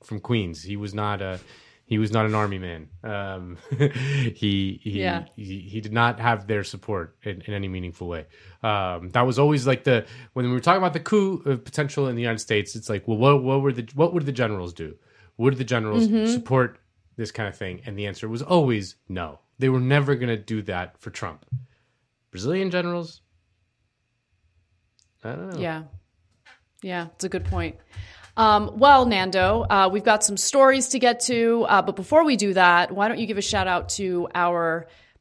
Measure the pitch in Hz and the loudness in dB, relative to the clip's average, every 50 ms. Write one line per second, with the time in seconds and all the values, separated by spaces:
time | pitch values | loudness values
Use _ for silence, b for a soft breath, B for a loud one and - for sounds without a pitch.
0 | _ - 113 101 - - 123 113 101 87 82 78 78 92 101 101 104 104 95 107 | _ -12 -12 -8 -4 -2 -2 -2 -2 -4 -8 -10 -12 -12 -10 -10 -10 -8 -6 -6
1 | 104 104 104 95 98 95 92 90 - b b b b b b b b b 113 107 | -4 -4 -4 -6 -6 -8 -10 -10 -12 b b b b b b b b b -2 0
2 | 110 104 107 113 110 107 107 107 107 101 98 92 92 90 85 80 78 - - 87 | 0 2 2 2 2 2 2 0 0 0 -2 -6 -8 -10 -12 -12 -14 -18 -18 -14
3 | - 110 104 101 101 98 95 92 90 90 87 85 - - 135 - 143 139 - 123 | -12 -8 -8 -8 -8 -8 -10 -10 -12 -14 -14 -16 -12 -8 -2 0 0 0 0 -2
4 | 131 139 143 139 131 117 101 - - 104 98 98 98 95 95 - - 110 101 104 | -4 -2 -2 -2 -2 -2 -4 -2 -2 0 0 0 0 -2 -4 -8 -8 -8 -6 -4
5 | 98 180 175 170 - - _ - 107 95 95 98 90 95 98 110 104 104 110 117 | -2 -2 -4 -4 -6 -10 _ -16 -14 -12 -12 -12 -12 -10 -10 -10 -8 -2 0 2
6 | 117 120 117 113 113 120 117 104 98 101 110 104 98 - - 98 - - 104 95 | 2 2 0 0 0 0 0 0 -2 -4 -4 -4 -4 -6 -10 -12 -8 -6 -6 -6
7 | 82 80 _ _ - 107 98 90 85 - 104 101 98 95 92 92 90 90 85 - | -6 -8 _ _ -10 -10 -10 -10 -10 -8 -6 -6 -6 -6 -6 -8 -8 -10 -10 -10
8 | 90 87 85 82 76 - b b b b b b b 113 104 101 95 92 90 87 | -10 -10 -8 -10 -10 -14 b b b b b b b -2 0 0 -2 -4 -6 -8
9 | 85 90 90 120 123 131 120 120 143 147 151 143 120 135 131 127 - 143 127 113 | -8 -2 0 2 2 2 4 4 4 4 4 2 2 0 0 2 2 2 2 2
10 | 104 B B B B B B 131 123 123 123 127 - 165 180 190 185 180 143 165 | 2 B B B B B B -4 -2 -2 -2 0 2 2 4 4 2 0 -2 -2
11 | - - 214 214 196 190 190 160 - 143 135 120 - - - - 151 139 - - | -2 0 2 2 2 2 0 -4 -2 -2 -4 -4 -4 -8 -4 -4 -4 -2 -2 -2
12 | 139 131 123 117 120 117 113 110 - - 110 104 104 - - 110 - - 110 98 | -2 -2 -2 -2 -2 -2 -2 -4 -2 0 0 0 0 -2 -6 -10 -6 -4 -4 -4
13 | - - 113 107 113 139 143 143 127 127 135 139 135 139 123 120 117 110 139 139 | -2 -2 0 4 6 6 6 4 4 0 0 0 0 0 -2 -4 -6 -6 0 2
14 | 160 170 175 175 147 143 131 110 123 110 104 95 90 87 85 - 82 78 78 - | 2 2 2 0 -2 -2 -2 -2 -2 -2 -2 -4 -6 -8 -8 -10 -10 -12 -12 -16
15 | b b b b b b b b 113 135 135 123 127 110 127 117 107 107 107 233 | b b b b b b b b 2 2 2 2 0 -2 -2 -2 0 0 2 2
16 | 226 214 208 220 220 226 233 247 233 - 135 131 123 120 - - _ _ _ _ | 2 4 2 2 2 0 -2 -2 -2 0 2 2 2 0 -2 -10 _ _ _ _
17 | _ _ _ - 113 107 - - 110 98 90 - 104 92 90 90 - 123 101 98 | _ _ _ -10 -10 -8 -6 -6 -6 -6 -8 -8 -10 -10 -10 -10 -12 -12 -8 -8
18 | 104 101 95 - - 110 113 117 143 143 180 175 151 131 120 104 98 87 - _ | -6 -8 -8 -8 -8 -8 -8 -6 -2 2 2 4 4 4 2 0 -2 -6 -12 _
19 | _ - 95 90 85 78 71 - _ _ _ - 127 131 131 127 127 127 139 147 | _ -10 -8 -8 -8 -8 -10 -16 _ _ _ -2 0 2 2 2 2 2 2 2
20 | 143 139 139 120 123 120 117 107 98 - 113 107 101 - 95 87 90 92 - _ | 2 2 0 0 0 -2 -2 -2 -4 -4 -6 -6 -4 -4 -6 -6 -6 -8 -12 _
21 | - 110 - - - 90 78 73 _ _ - 131 B B B B B B B B | -18 -16 -14 -10 -10 -10 -12 -12 _ _ -12 -12 B B B B B B B B
22 | B B B _ _ _ - 90 95 131 170 190 190 185 175 180 175 175 175 175 | B B B _ _ _ -12 -8 -4 -4 -2 -2 -2 -2 -2 -2 -2 -2 -4 -6
23 | 170 165 - - _ _ _ _ _ _ _ _ _ _ _ _ _ _ _ _ | -8 -10 -14 -20 _ _ _ _ _ _ _ _ _ _ _ _ _ _ _ _
24 | _ _ _ _ _ _ _ _ _ _ _ _ _ _ _ _ _ _ _ _ | _ _ _ _ _ _ _ _ _ _ _ _ _ _ _ _ _ _ _ _
25 | _ _ _ _ - - 131 156 180 190 180 160 180 170 160 160 160 143 - - | _ _ _ _ -12 -10 -10 -10 -10 -10 -8 -8 -6 -6 -6 -8 -10 -16 -20 -20
26 | _ _ _ _ _ _ _ _ _ b b b b _ _ _ - 190 180 175 | _ _ _ _ _ _ _ _ _ b b b b _ _ _ -10 -8 -8 -8
27 | 170 165 - - 190 185 190 185 180 - - 180 170 160 - - _ B B B | -8 -10 -10 -10 -8 -6 -6 -6 -4 -4 -4 -2 -4 -4 -6 -10 _ B B B
28 | B B B B B B B - 226 214 214 208 214 - - 220 262 285 285 269 | B B B B B B B 2 4 4 4 4 2 0 0 4 8 8 8 8
29 | 254 240 220 190 185 185 185 190 185 185 208 233 226 - 214 196 190 190 185 208 | 8 6 2 0 0 0 2 4 4 4 4 2 0 2 4 4 4 4 4 2
30 | 202 233 214 214 - - 202 190 - - - 277 269 262 269 269 262 - - 254 | 4 4 4 4 2 0 -2 -2 -2 2 4 6 8 8 6 4 2 -2 0 2
31 | 247 240 240 240 - - 254 233 233 233 233 233 226 - - 196 185 - 202 - | 2 2 2 2 0 -2 0 2 2 2 2 2 2 4 4 4 4 2 -2 -6
32 | 185 - 294 311 330 302 269 196 208 202 185 190 180 175 175 175 180 - - 190 | -2 4 6 6 6 6 4 2 2 2 4 6 6 6 6 6 4 2 0 0
33 | 202 220 240 - 233 196 220 202 196 - - 202 190 185 180 175 - - - - | 0 0 0 -2 -4 -4 -4 -4 -4 -2 -2 0 0 0 0 -2 -2 -4 -6 -6
34 | 202 185 180 175 175 - - 175 175 175 175 170 170 165 160 170 165 b b b | -4 -2 -2 -2 -4 -4 -2 0 0 0 0 0 0 -2 -2 -4 -6 b b b
35 | b b b b | b b b b